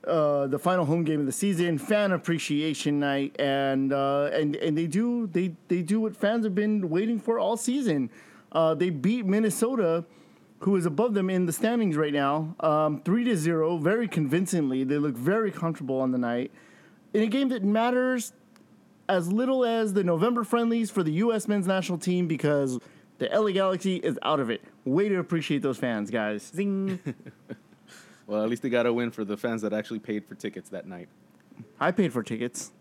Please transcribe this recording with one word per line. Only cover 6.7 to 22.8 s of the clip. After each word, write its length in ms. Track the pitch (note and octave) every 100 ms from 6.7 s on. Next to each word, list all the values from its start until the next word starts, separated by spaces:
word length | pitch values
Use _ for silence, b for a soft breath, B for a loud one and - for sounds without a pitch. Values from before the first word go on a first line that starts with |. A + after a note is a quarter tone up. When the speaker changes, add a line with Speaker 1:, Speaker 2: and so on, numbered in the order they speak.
| G#3+ F3+
Speaker 1:
waiting 280 | E3 A3 A3+
for 200 | G#3+ A3+
all 180 | G3 A3+
season. 540 | - C4+ A#3+ D3+ A#2+ B B B B
Uh, 220 | D#3+ D#3+
they 160 | D#3+ F3+
beat 360 | D3+ F3 A#3+ G3
Minnesota, 760 | G3+ A3 - A#3 C4 F3 E3 E3 B B B B -
who 160 | F#3+ G3
is 100 | E3+
above 260 | C#3+ A#3+
them 140 | G3+ F#3
in 160 | F#3 F3+
the 60 |
standings 440 | D#3+ A3 A#3+ G#3 D3+
right 160 | D3+
now, 420 | C#3+ C#3 D3+ D#3+ F3
um, 400 | D#3+ D3+ D#3 D3
three 220 | - A3
to 120 | B3 G3
zero, 400 | D#3 D#3+ D#3+ E3+
very 320 | D#3 A3 A3+
convincingly. 760 | - C#3+ E3 F#3 F3 C#3+ C3
They 120 | C3 D3
look 200 | D3 A#2
very 340 | C3 G#3+ G#3+
comfortable 500 | - E3 D#3 C3+ C3
on 120 | C3
the 60 | B2+
night. 320 | A#2+ A#2+ B2+ B B B B B -
In 100 | G#3
a 40 | A3
game 220 | B3+ C4+
that 120 | B3
matters 680 | G3 A3 A#3+ B3 B3+ B3+ - - _ - - - _ _ -
as 220 | F#3 E3+
little 340 | G#3 B3+ C4
as 280 | A#3+ A3+ A3
the 100 | G3
November 400 | F3+ E3 A3 A#3+
friendlies 460 | A3 A#3 A#3 A#3 A3
for 120 | -
the 100 | D#3+
U 200 | D#3 A#3
S 140 | A3 G#3+
men's 200 | G#3 F3+
national 320 | F#3+ F#3 F3
team, 280 | F#3 F3+ F3
because 520 | D3+ D3 C#3+ C3+ B2+